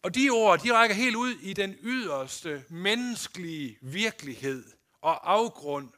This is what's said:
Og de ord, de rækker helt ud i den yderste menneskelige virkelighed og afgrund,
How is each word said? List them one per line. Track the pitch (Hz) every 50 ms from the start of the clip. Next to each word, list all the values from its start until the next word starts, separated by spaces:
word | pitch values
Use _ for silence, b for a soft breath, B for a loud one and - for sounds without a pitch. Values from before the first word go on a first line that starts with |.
Og | - 185 175
de | 247 269 277
ord, | 240 226 220 208 175 165
de | - 240 233
rækker | 226 233 220 202
helt | 202 247 254 220
ud | 226 247 247
i | 233 156 147 190 196
den | 202 196 196 - -
yderste | - 226 254 254 233 175 143 135 131 131 - - - 170 147 143 127 _
menneskelige | 165 165 180 196 220 240 247 247 233 175 - - - 180 180 165 160 156 143 123 107 _
virkelighed | - 127 143 185 220 220 214 - 151 139 123 107 131 135 135 127 110 - - _ _ _ _ _
og | - 160 160 - - -
afgrund, | 190 214 233 226 - - 147 147 143 143 139 127 _